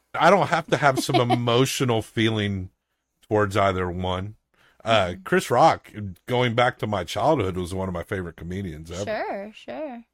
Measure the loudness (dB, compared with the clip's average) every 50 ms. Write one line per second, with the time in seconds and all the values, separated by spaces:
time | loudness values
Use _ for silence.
0 | _ _ -2 2 4 6 6 6 4 2 0 -2 0 -2 0 2 4 2 2 2
1 | 0 0 2 2 2 2 2 0 2 4 4 4 4 2 0 0 0 0 0 0
2 | -2 -2 0 0 2 2 2 0 -2 -2 -2 -4 -8 -10 -14 _ _ _ _ _
3 | _ _ _ _ _ 0 2 2 2 2 2 2 2 2 2 0 -2 -4 -4 -4
4 | -4 -4 -4 -4 -6 -10 -14 _ _ _ _ _ _ _ _ _ -2 2 2 2
5 | 2 0 -4 -8 -4 -2 0 0 0 2 4 4 6 4 4 2 -4 -12 -14 -12
6 | -12 -12 -12 -14 _ -4 0 0 0 2 2 2 2 2 0 -2 -4 -4 -2 -4
7 | -4 -4 -4 0 0 2 2 2 0 -2 -4 -4 -6 -6 -6 -6 -6 -6 -6 -8
8 | -8 -6 -6 -6 -6 -8 -12 -14 -12 -10 -8 -8 -8 -8 -10 -12 -12 -12 -10 -8
9 | -8 -6 -6 -6 -6 -8 -8 -10 -12 -14 -16 -18 -16 -14 -12 -12 -12 -12 -12 -16
10 | -18 _